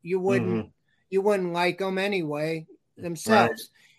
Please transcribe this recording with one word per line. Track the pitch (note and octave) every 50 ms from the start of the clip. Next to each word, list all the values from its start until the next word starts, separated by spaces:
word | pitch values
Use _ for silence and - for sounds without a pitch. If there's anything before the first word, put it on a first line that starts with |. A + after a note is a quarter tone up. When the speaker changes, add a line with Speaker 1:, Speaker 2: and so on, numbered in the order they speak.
| -
Speaker 1:
you | E3+ F#3 F#3
wouldn't, | F3+ F#3+ B2+ B2 A2+ A2 A2+ A2
Speaker 2:
Mm-hmm. | G#2+ - _ _ _ _ _ _ _ _
Speaker 1:
you | F#3 F#3+ F#3+
wouldn't | G#3 G#3 F#3+ F3+ F3 E3+
like | F3 F3 F3+ F3 -
'em | F#3+ F#3+ F#3+ F#3
anyway | F#3+ G#3 G#3 F3+ E3 D3 D3 D3 D#3 D#3+ E3 D#3+ D#3+ - - _ _ _ _
themselves. | - F3+ E3+ F3 D3+ - A3 A3 G#3+ A#3 A#3 - - - - _ _ _ _ _